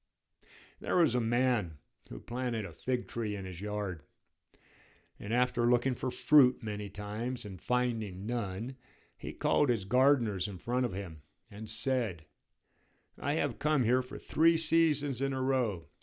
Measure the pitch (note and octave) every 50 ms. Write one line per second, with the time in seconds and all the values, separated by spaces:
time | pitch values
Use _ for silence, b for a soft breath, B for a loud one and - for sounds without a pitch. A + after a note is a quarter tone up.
0 | _ _ _ _ _ _ _ _ B B B B B B B B - - F#3 F3+
1 | E3+ B2+ A2 B2 A2+ A2+ A#2+ B2 C3 B2+ B2 A2+ F#2+ E2 D#2 - _ _ _ _
2 | - - A#2+ A2+ - - A#2+ B2+ B2+ B2 A#2 A2+ G#2 F2 E2 - - - C3 A#2
3 | F#2+ - - A#2 A2+ G#2+ G#2 G2 F#2+ F#2+ F2+ E2 G2+ G#2 G#2 G#2 G#2 G2 F2 D#2+
4 | - _ _ _ _ _ _ _ _ _ b b b b b b b b b b
5 | b b b - A2+ G#2 A2+ B2 B2+ B2 - B2 A#2+ A#2+ B2 A#2+ - C3+ B2 -
6 | - C3 B2 - - - D#3 D3+ C3 B2 B2 - - G#2+ G#2 G2+ G#2 G2 - -
7 | G#2 G#2 G#2 A2 A#2 B2 C3 A#2+ - G#2 F#2+ F2 - - B2 B2 B2 B2 A#2 A2+
8 | G#2+ G2+ F2+ F#2 G2 A2 A#2+ A#2+ G#2+ F#2+ F#2 F#2+ A2 B2+ C3 b b b b b
9 | b b b - - D3+ D3+ - - D3 D#3+ D#3 D3+ C3 A#2+ G#2+ G2 G2 A#2+ B2+
10 | C3 C#3 D3 C3 A#2 A2 G2+ F#2 - G#2 G2 E2+ - A2 B2 B2+ B2+ A2+ F2 G2
11 | G2 F2 D#2+ D2+ - _ _ _ _ - G#2 G#2 A2 G2+ - - - C3 C3 B2+
12 | A#2+ G2+ F2 E2 - _ _ _ _ _ _ _ _ _ _ _ _ _ _ _
13 | _ _ _ - - C#3 D3 E3 D#3 C#3+ A2 - - D3 D#3 C#3 B2 A2 B2 C3
14 | B2+ - A2+ G#2 - - - - D#3+ E3 E3+ E3 - - E3 E3 E3 D#3+ D3 A#2+
15 | C#3+ C#3+ C3 A2 C3+ C#3 C3+ C3 C3 C3+ C3+ C3 B2 A2 G2 E2+ D2+ - _ _